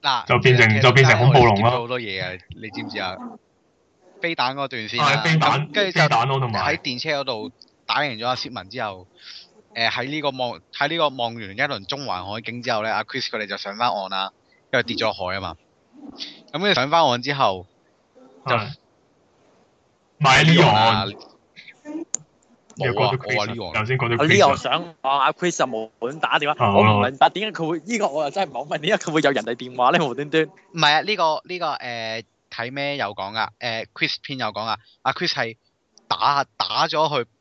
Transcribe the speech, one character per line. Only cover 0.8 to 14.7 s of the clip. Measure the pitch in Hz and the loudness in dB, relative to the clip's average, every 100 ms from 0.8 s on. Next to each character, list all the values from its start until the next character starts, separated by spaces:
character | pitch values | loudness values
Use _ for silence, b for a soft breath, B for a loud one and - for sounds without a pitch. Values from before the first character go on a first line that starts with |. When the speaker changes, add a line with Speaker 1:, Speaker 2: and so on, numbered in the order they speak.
Speaker 2:
就 | 123 | 6
變 | 120 127 | 6 6
成 | 110 | 8
恐 | 123 | 8
怖 | 143 120 | 8 8
龍 | 101 | 6
啦。 | |
Speaker 1:
中 | |
間 | 113 | 4
我 | |
哋 | |
skip | 123 | 2
咗 | |
好 | 120 | -2
多 | 123 | -6
嘢 | 110 95 | -6 -6
啊， | 92 92 - 90 | -8 -10 -16 -16
你 | 107 | -14
知 | 110 | -10
唔 | 110 | -10
知 | 104 | -6
啊？ | 92 92 240 220 _ _ _ _ _ _ _ - | -8 -8 -14 -18 _ _ _ _ _ _ _ -8
飛 | 170 165 | -6 -2
彈 | 127 | -2
嗰 | 139 135 | -2 -6
段 | 127 107 | -6 -8
先 | 120 | 0
啦， | 143 | 2
Speaker 2:
係， | 143 | 2
飛 | 165 | 2
彈， | 160 | 2
Speaker 1:
咁 | 151 - 151 | 4 2 -2
跟 | - 196 | -2 0
住 | 175 | 2
就 | |
Speaker 2:
飛 | 156 | 4
彈 | 123 123 | 4 2
咯， | 135 | 0
同 | 127 | -2
埋 | 113 | -2
Speaker 1:
喺 | 117 151 | -2 -4
電 | - 123 | -6 -8
車 | 156 143 | -6 -4
嗰 | 135 | -4
度 | 113 127 _ _ _ _ | -8 -10 _ _ _ _
打 | 120 | -2
贏 | 147 110 | -2 -4
咗 | 120 | -4
阿 | 127 | -4
薛 | 143 | -6
文 | 120 95 | -12 -12
之 | 123 | -8
後， | 110 95 92 B B B B B _ | -8 -8 -18 B B B B B _
誒， | 208 113 | -4 -2
喺 | 123 123 | -2 -6
呢 | 151 | -4
個 | 147 | -4
望， | 131 123 113 _ | -2 -6 -6 _
喺 | - 143 | -4 -4
呢 | 165 | 0
個 | 151 | -2
望 | 131 117 117 | 0 -6 -4
完 | |
一 | 101 98 | -12 -4
輪 | 143 123 98 | -4 -4 -8
中 | 143 135 | -10 -6
環 | 90 92 | -6 -6
海 | 107 | -10
景 | 113 120 | -10 -10
之 | 120 | -4
後 | 113 | -2
咧， | 110 | 0
阿 | 104 | -4
Chris | 110 131 - | -4 -8 -6
佢 | 110 | -6
哋 | 104 | -6
就 | 98 | -8
上 | 101 101 | -8 -2
返 | 120 | -2
岸 | 101 95 | -2 -6
啦， | 95 95 _ _ _ _ | -6 -6 _ _ _ _